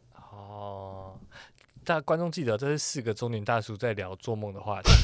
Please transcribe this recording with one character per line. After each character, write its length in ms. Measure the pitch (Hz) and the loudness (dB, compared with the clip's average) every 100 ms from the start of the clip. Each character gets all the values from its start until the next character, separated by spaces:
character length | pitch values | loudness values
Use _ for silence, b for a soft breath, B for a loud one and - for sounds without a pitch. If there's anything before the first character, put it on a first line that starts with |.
| - - | -20 -20
哦， 1000 | - 101 101 104 101 98 98 95 95 95 - b b b - - | -20 -18 -16 -12 -12 -10 -12 -12 -14 -18 -20 b b b -20 -8
大 100 | - 165 | -2 0
家 60 | |
观 160 | - 160 | 2 2
众 140 | 175 | 0
记 120 | 160 | -2
得， 140 | 131 107 | 0 0
这 80 | 139 | 0
是 140 | 147 | 0
四 200 | - 147 | -2 -2
个 140 | 117 | -2
中 160 | 107 120 | -2 -2
年 140 | 113 104 | -2 0
大 160 | 117 | 0
叔 160 | 104 104 | -2 -4
在 160 | 123 | -2
聊 220 | 104 92 95 | -2 -6 -8
做 200 | - 110 | -6 -4
梦 160 | 107 | -6
的 80 | 98 | -6
话 220 | 104 95 | -6 2
题。 100 | 90 - | 8 10